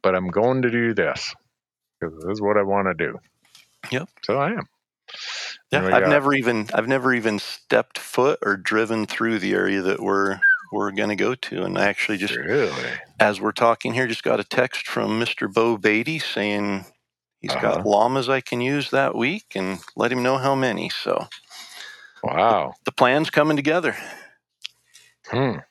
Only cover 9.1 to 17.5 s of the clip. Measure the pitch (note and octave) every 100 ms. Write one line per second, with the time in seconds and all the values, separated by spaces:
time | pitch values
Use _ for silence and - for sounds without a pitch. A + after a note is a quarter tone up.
9.1 | - A#2 G#2+ F#2+ F#2+ F#2+ G2 F#2 G2 G2
10.1 | G2 G2 F#2+ C6+ C6+ - G#2 G2+ G2 G#2
11.1 | G#2 G2+ B2+ - F#2+ F#2 F#2+ G2+ G2+ -
12.1 | G2+ G2+ - - C3 G#2 - B1 - -
13.1 | - G#2+ G2 G#2 - A#2 A2+ A#2+ A#2+ B2+
14.1 | A2+ - A2+ G2+ - B2+ - - B2+ G#2+
15.1 | A2 A2+ - G#2 G2 A#2 A2 G#2+ G#2+ A2
16.1 | D#3+ - - G#2 G#2 G2+ G2 F#2+ _ _
17.1 | _ _ _ -